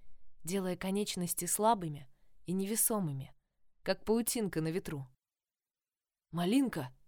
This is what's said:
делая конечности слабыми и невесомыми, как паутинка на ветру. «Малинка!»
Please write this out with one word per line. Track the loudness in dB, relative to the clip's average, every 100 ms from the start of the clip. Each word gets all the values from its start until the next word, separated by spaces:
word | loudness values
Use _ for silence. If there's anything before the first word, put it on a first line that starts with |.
| -12 -10 -10 -10
делая | -4 -2 -2 -2
конечности | -2 0 0 -2 -2 -2 -2
слабыми | 2 4 4 0 -6 -12 -20 -20 -16 -4
и |
невесомыми, | -2 0 2 2 2 0 -2 -8 -14 _ _ -20 _
как | -2 -2 4
паутинка | 2 4 0 0 0
на | 0
ветру. | -2 -4 -6 -8 _ _ _ _ _ _ _ _ _ _ _ _
«Малинка!» | -2 4 4 4 0 -6 -10